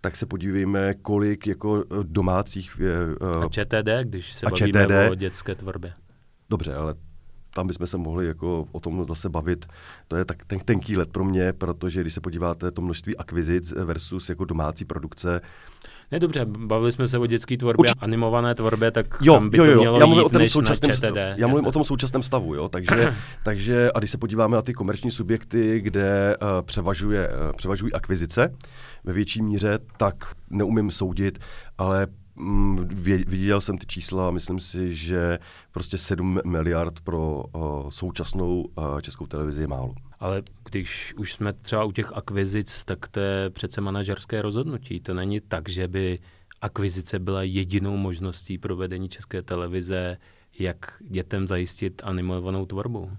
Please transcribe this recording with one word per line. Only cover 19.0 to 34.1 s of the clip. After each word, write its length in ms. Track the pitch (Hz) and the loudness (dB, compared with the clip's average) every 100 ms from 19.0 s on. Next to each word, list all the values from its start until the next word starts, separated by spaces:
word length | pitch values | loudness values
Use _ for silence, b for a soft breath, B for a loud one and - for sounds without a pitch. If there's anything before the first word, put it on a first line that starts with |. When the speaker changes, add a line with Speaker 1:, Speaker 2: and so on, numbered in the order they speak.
| - - | 0 4
Speaker 1:
Jo, 120 | 143 | 6
Speaker 2:
tam 160 | 143 104 | 6 6
by 80 | 165 | 8
Speaker 1:
jo, 60 | 156 | 10
Speaker 2:
to 60 | |
Speaker 1:
jo, 80 | 123 | 10
Speaker 2:
mělo 200 | 113 120 | 8 10
Speaker 1:
já 60 | 160 | 10
mluvím 140 | 170 | 10
Speaker 2:
jít 40 | - | 8
Speaker 1:
o 40 | |
tom 100 | 120 | 6
Speaker 2:
než 100 | 110 151 | 6 6
na 40 | |
Speaker 1:
současném, 300 | 113 - - | 4 4 4
Speaker 2:
Č 100 | 127 | 4
T 100 | 113 | 2
D, 240 | 104 95 98 | 0 -2 2
Speaker 1:
já 100 | 117 | 4
mluvím 180 | 143 135 | 4 4
Speaker 2:
jasně. 20 | |
Speaker 1:
o 40 | |
tom 120 | 151 | 2
současném 400 | 147 135 135 131 | 2 0 0 -2
stavu, 320 | 127 131 85 73 | 0 0 0 -2
jo, 140 | 78 | -2
takže, 440 | 92 90 113 117 101 - | -2 2 4 4 2 -8
Speaker 2:
<clears throat> 160 | - | -4
Speaker 1:
takže, 480 | 107 101 107 120 120 | -2 0 2 4 4
a 80 | 120 | 2
když 120 | 104 | -2
se 60 | - | -4
podíváme 380 | 110 110 110 117 | -2 2 4 4
na 60 | |
ty 120 | 127 | 0
komerční 380 | - 98 101 120 | -2 -2 -2 -4
subjekty, 680 | 120 98 110 - 117 110 113 | -4 0 0 2 2 4 2
kde, 540 | 101 98 98 101 101 101 | 2 2 2 4 2 2
eh, 20 | 104 92 | 0 0
převažuje, 680 | 90 - 90 90 104 101 87 | -2 -2 0 0 2 2 0
eh, 240 | 65 76 73 | 0 -2 -2
převažují 360 | 92 98 92 | -2 -2 -2
akvizice 600 | - - 92 82 - 131 - B B B B | -2 -2 -2 0 2 0 0 B B B B
ve 100 | 90 | -4
větší 280 | 92 98 110 | -2 0 -2
míře, 380 | 107 104 104 110 - - | 0 0 0 0 -4 0
tak 180 | 101 - - - - | 0 0 -10 -12 -6
neumím 420 | 101 104 113 104 | -2 2 2 2
soudit, 480 | - 95 90 98 95 B B B - | -2 -2 0 -2 -2 B B B -4
ale, 300 | 95 95 95 - - - | 0 2 0 -4 -20 -10
mm, 420 | 87 104 101 95 | 0 4 6 4
vě-, 480 | 90 95 87 92 87 | 0 -2 2 2 2
viděl 340 | 95 98 101 | 0 2 2
jsem 160 | 101 92 | 0 -6
ty 80 | - | -6
čísla 420 | 92 - | -8 -4